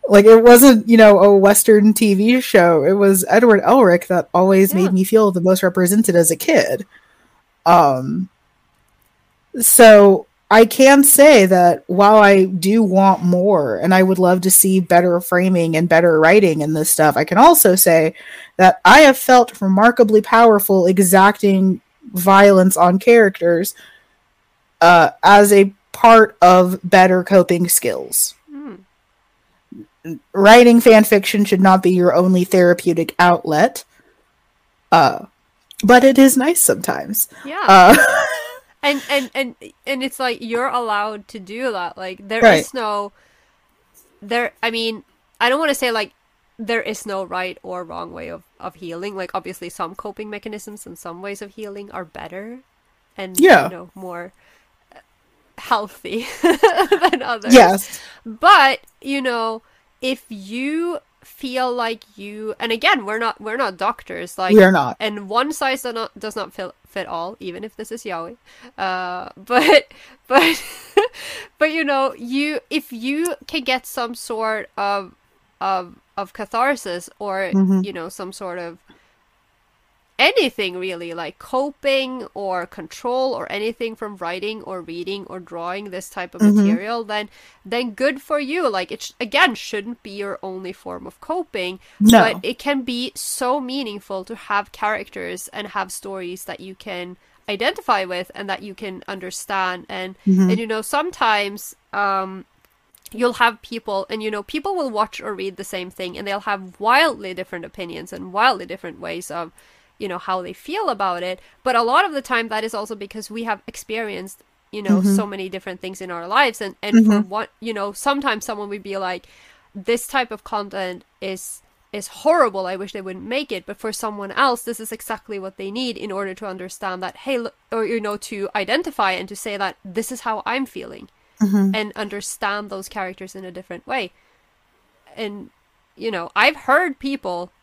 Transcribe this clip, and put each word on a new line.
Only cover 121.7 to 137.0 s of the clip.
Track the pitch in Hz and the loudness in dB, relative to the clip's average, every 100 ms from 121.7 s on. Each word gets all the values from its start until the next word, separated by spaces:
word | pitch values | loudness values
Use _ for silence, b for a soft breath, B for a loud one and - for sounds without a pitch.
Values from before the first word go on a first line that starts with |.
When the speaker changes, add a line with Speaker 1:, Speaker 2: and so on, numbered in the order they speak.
| _ _ | _ _
Speaker 2:
is | 208 - - 302 | -16 -16 -8 -2
horrible. | 339 247 190 185 | 0 0 -2 -10
I | 185 | -10
wish | 196 | -14
they | 208 | -16
wouldn't | 190 185 190 | -16 -16 -10
make | 196 - | -10 -10
it." | 190 - | -14 -14
But | 202 | -14
for | 226 | -14
someone | 208 220 208 196 | -12 -12 -12 -12
else, | - 269 240 | -4 -4 -4
this | - 233 | -10 -14
is | 220 | -14
exactly | 226 - 220 - 202 | -18 -14 -14 -12 -14
what | 190 _ | -14 _
they | 196 | -14
need | 220 254 220 | -10 -10 -10
in | 214 | -12
order | 196 196 | -10 -12
to | 185 214 | -12 -16
understand | 185 185 - 196 185 | -14 -16 -14 -12 -12
that, | 185 - | -14 -14
hey, | 262 254 | -10 -8
look, | 233 _ _ | -10 _ _
or, | 226 214 | -8 -6
you | 233 | -6
know, | 208 208 | -8 -12
to | - 208 196 214 | -12 -12 -8 -8
identify | 196 269 339 277 196 | -6 -6 -8 -6 -6
and | 185 190 | -6 -12
to | 208 | -14
say | 226 202 | -14 -10
that | 196 - 196 | -10 -10 -14
this | 180 220 | -12 -12
is | 247 | -12
how | 240 214 - | -10 -10 -8
I'm | 247 269 | -8 -10
feeling | - 120 - - _ _ _ | -12 -18 -20 -20 _ _ _
Speaker 1:
Mm-hmm. | 208 202 196 208 | -2 0 -2 -4
Speaker 2:
and | 208 - | -8 -10
understand | 202 202 - - 208 202 208 | -12 -12 -14 -10 -8 -8 -12
those | 196 190 | -16 -16
characters | 214 185 185 190 190 | -14 -14 -14 -20 -20
in | |
a | 185 | -20
different | 180 185 175 - | -20 -20 -20 -10
way. | 240 214 _ _ _ _ _ _ _ _ _ _ - | -10 -10 _ _ _ _ _ _ _ _ _ _ -14
And, | 214 208 - _ _ _ _ _ | -14 -14 -20 _ _ _ _ _
you | 226 | -10
know, | 190 170 196 | -10 -8 -2
I've | 247 311 | -2 -2
heard | - 285 254 | -4 -2 -2
people | 269 | -8